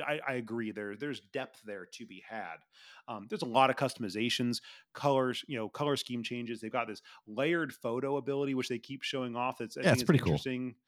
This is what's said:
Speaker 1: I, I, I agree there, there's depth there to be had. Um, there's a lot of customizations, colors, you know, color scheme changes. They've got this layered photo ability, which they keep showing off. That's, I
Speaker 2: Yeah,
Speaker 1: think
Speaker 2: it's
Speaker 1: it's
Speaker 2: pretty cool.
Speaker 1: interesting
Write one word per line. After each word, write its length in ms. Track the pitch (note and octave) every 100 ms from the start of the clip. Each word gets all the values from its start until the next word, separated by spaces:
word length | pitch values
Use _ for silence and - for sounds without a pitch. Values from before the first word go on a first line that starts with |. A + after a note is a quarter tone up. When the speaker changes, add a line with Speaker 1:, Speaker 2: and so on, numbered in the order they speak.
| D3
Speaker 1:
I, 80 |
I, 60 | D3+ C#3
I 40 |
agree 360 | B2+ A2+ A#2 A2
there, 240 | G#2 G#2
there's 240 | G#2+ D3 C3
depth 440 | - C3+ B2+ -
there 200 | G#2+ G2+ F2
to 120 | - A#2
be 160 | F#2
had. 340 | - A2 F2+ D#2+ _ - - - -
Um, 180 | A2 G#2
there's 140 | G#3+
a 20 |
lot 260 | C3 A#2 C3+
of 60 | C3
customizations, 840 | C3+ - G#2+ G#2 A#2 - B2 A#2 - - -
colors, 500 | - C#3+ C3+ B2+ A#2 -
you 80 | B2+
know, 120 | A2
color 280 | - D3 C3+
scheme 260 | - B2
changes. 380 | A2 A#2+ A#2 A2+
They've 100 | A2
got 160 | B2 A2+
this 160 | G2+ - - -
layered 480 | G#2+ D3 E3+ D#3
photo 440 | - B2 A#2+ C3+ C#3+
ability, 360 | C3 C#3 C#3
which 140 | C3 B2
they 100 | A#2+
keep 240 | - C3
showing 320 | - C#3 B2+
off. 240 | A#2+ B2 -
That's, 180 | A2+ -
I 40 |
Speaker 2:
Yeah, 100 | C#3
Speaker 1:
think 40 |
Speaker 2:
it's 80 | B2
Speaker 1:
it's 40 | A#2+
Speaker 2:
pretty 140 | D3
cool. 140 | -
Speaker 1:
interesting 420 | D3 C3+ B2+ B2+ A#2